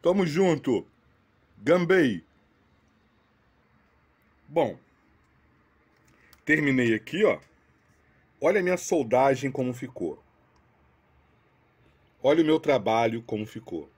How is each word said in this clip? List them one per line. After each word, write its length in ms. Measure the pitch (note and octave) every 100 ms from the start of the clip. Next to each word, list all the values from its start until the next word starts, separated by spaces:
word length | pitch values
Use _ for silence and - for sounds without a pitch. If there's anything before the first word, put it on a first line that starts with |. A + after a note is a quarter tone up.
Tamo 240 | E3 G3 F3+
junto. 600 | D3+ F#3+ D3+ - G#2 - _ _ _ _ _ _ -
Gambei. 680 | G#2+ F3+ F3 F#3+ C#3 F2+ _ _ _ _ _ _ _ _ _ _ _ _ _ _ _ _ _ _ _ _ _ _ _
Bom, 300 | D#3 B2 - _ _ _ _ _ _ _ _ _ _ _ _ _ _ _ _
terminei 500 | - D3+ C#3+ C3 A#2+
aqui, 300 | A2 - E3
ó. 160 | G#3 E2+ _ _ _ _ _ _ _ _ _ _
Olha 200 | D#3 G3+
a 20 |
minha 140 | F3+ F3+
soldagem 760 | - E3+ B2 B2 C#3 B2+ C3+
como 220 | C3+ B2+
ficou. 500 | B2 B2+ - E2+ - _ _ _ _ _ _ _ _ _ _ _ _ _ _ _ _ _ _ _ _
Olha 200 | C3+ D#3+
o 40 | D#3
meu 140 | D#3+
trabalho 600 | D3+ C3 G2 A2+ A#2 A2+
como 240 | A#2 G#2+ G#2+
ficou. 420 | A2+ - E2 D2